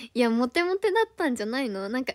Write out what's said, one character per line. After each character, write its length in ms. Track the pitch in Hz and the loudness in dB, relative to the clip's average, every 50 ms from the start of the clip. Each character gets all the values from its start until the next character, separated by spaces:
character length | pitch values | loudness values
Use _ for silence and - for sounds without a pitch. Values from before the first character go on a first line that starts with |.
| 233 - - | -16 -4 0
い 60 | 240 | 2
や、 100 | 240 233 | 2 4
モ 180 | 226 233 254 | 4 2 0
テ 160 | 247 - 339 349 | 2 2 0 0
モ 120 | 359 381 | 2 0
テ 160 | 392 - 440 | 0 0 2
だ 120 | 370 453 440 | 2 2 2
っ 20 | 453 _ | 0 _
た 120 | - 339 | -2 -2
ん 80 | 277 240 | -2 -2
じ 60 | 233 | -2
ゃ 40 | 208 | -4
な 140 | 220 233 269 | -4 -2 -2
い 80 | 269 220 | -2 -4
の？ 200 | 196 190 196 202 | -4 -4 -4 -4
な 100 | 240 254 | -4 -4
ん 60 | 254 | -4
か 80 | - | -4